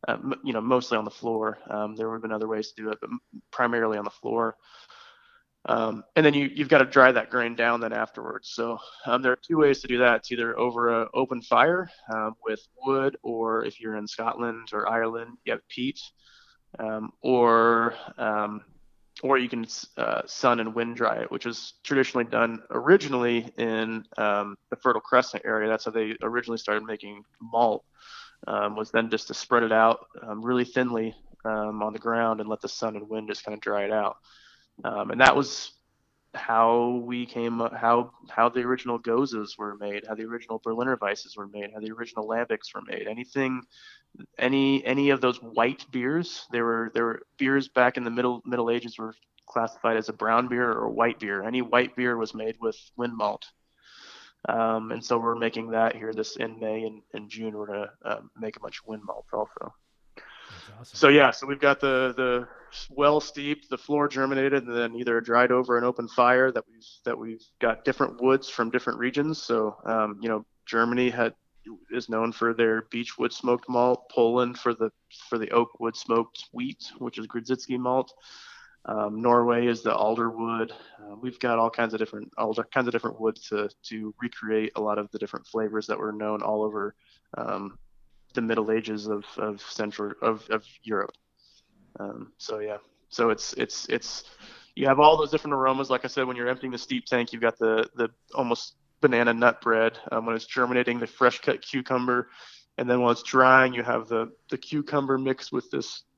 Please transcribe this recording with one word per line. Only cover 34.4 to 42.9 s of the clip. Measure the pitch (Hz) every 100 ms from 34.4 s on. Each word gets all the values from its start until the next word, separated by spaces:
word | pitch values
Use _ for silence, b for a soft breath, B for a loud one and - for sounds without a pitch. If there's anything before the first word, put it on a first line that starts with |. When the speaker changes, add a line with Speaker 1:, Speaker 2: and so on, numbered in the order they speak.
| b b b -
Speaker 1:
Um, | - 107 101
and | 120
that | 131
was | 135 135 - - _ _ _ _ _ _
how | - - 113 113 120 120 123
we | 120 123
came, | 120 120 117 117
how, | 117 113 117 120 120 _ -
how | - 117
the | 123
original | 123 127 123 117
Goses | 117 117 135 117 101 -
were | 104 104
made, | 104 104 107
how |
the | 110
original | 113 117 - 110
Berliner | 117 113 127 123
Weisses | 101 104 - 104
were | 101
made, | 104 101
how | 107
the | 107
original | 113 117 - 107
Lambics | 113 120 110 -
were | 101
made. | -